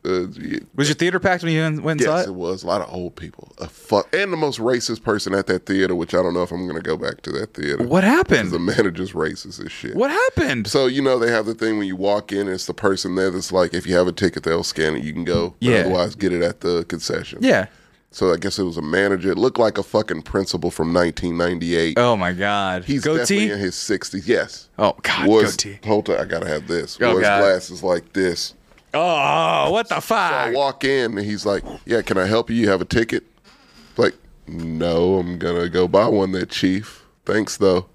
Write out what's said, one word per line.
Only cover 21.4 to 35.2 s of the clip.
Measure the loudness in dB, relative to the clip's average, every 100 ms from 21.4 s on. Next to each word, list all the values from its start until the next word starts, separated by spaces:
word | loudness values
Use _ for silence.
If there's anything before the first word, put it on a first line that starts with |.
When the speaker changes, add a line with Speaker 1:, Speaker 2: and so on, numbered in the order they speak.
| -2 -2 -2 0 2 2
Speaker 2:
Oh, | 2
my | 2 -2
God. | -2 -2 -2 -2 -4
Speaker 1:
He's | -4 -2
Speaker 2:
Goatee? | -2 -2
Speaker 1:
definitely | 0 0 0
in | -2
his | -4
sixties. | -6 -4 -4 -4 -8 0
Yes. | 0 0 -8 -18 0
Speaker 2:
Oh, | 0 0
God, | -4 0 4
Speaker 1:
Was, | 4 4 0
Speaker 2:
goatee. | -6 -8
Speaker 1:
hold | 0 0 2
on, | -2
I | -2
gotta | -4 -4
have | -6 -2
this. | -4 -4 -2
Speaker 2:
Oh, | 0
Speaker 1:
Wore | 4
his | 4
Speaker 2:
God. | 4
Speaker 1:
glasses | 4 2 -2 -6
like | -2 -2 -2
this. | -2 0 -2 -8 -12 _ _ _ -2
Speaker 2:
Oh, | 0 2 2 2 2 2 2
what | 0 0
the | -4
fuck? | 0 0 2
Speaker 1:
So | 0
I | 0
walk | 0 0 0
in, | 0 2 0 -2
and | -4
he's | -2
like, | -2 -2 -4 -16
"Yeah, | -2 -2
can | 0 0
I | 2
help | 2 2
you? |
You | 2 4
have | 2
a |
ticket?" | 2 0 0 -2 _ _ _ _ _ _ -14 0
Like, | 0 0 -20 -20 -14
"No, | -10 -8 -2 0 2 4
I'm | 2